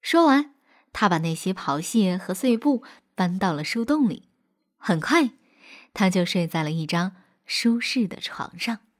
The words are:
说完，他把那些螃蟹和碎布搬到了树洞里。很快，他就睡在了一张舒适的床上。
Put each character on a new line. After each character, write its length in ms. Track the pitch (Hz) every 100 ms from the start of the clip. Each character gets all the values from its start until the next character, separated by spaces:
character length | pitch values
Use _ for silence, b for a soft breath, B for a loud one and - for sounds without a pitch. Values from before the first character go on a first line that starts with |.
说 240 | - 330 330
完， 300 | 269 294 b b b b
他 160 | - 208
把 100 | 170
那 140 | 165
些 200 | 160 -
螃 280 | 185 - 143
蟹 380 | 175 226 190 180
和 160 | -
碎 220 | 185 262 226
布 260 | 294 254 B B _
搬 240 | - 180 185
到 140 | 190
了 100 | 151
树 220 | 151 233
洞 240 | 226 311 247
里。 200 | 139 _ _ _ _ _ _
很 220 | - 165
快， 320 | - 330 269 - B B B B B
他 160 | - 190
就 160 | 185 175
睡 220 | 190 165
在 160 | 170
了 80 | 151
一 120 | 165
张 300 | 156 170 180 b b b _
舒 340 | - 233 233
适 280 | - 262 202
的 80 | -
床 420 | - - - 175
上。 220 | - 226 _ _